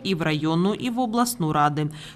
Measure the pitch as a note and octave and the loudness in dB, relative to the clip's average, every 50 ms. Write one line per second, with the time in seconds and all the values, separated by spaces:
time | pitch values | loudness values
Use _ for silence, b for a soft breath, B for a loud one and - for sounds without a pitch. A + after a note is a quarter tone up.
0 | - F#3+ F#3+ D#3 D#3+ D#3 D#3 D3+ D3+ D#3+ D#3+ E3 F3+ G3 G#3+ - - B3+ A#3 A#3+ | -2 -2 -2 0 0 0 0 0 0 0 2 2 2 2 0 0 -2 -2 -2 -2
1 | B3+ A3+ G#3+ A#3+ A#3+ A#3+ - - E3+ D#3 D3+ D3 D3 D3 D3 D3 D3+ D3+ B B | -2 0 2 0 0 0 0 -2 -2 0 2 4 2 2 2 0 -2 -4 B B
2 | B B B | B B B